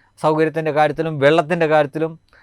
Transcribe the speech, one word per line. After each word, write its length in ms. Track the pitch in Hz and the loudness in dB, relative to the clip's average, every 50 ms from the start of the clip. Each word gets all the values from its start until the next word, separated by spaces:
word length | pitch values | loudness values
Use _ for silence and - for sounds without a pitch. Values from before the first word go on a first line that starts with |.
| _ _ _ _ | _ _ _ _
സൗകര്യത്തിൻ്റെ 500 | - 156 156 156 160 160 147 160 156 156 | -2 -2 0 0 0 -2 -2 -4 -4 -2
കാര്യത്തിലും 480 | 139 151 151 151 139 139 160 165 156 143 | 0 0 0 0 0 -4 -6 -6 -2 2
വെള്ളത്തിൻ്റെ 460 | 135 143 160 170 151 147 180 165 165 | 2 4 4 4 0 0 -2 -2 0
കാര്യത്തിലും, 540 | 151 156 151 147 139 - 156 160 160 160 - _ _ _ _ | 2 2 2 2 0 -2 -6 -6 -6 -8 -14 _ _ _ _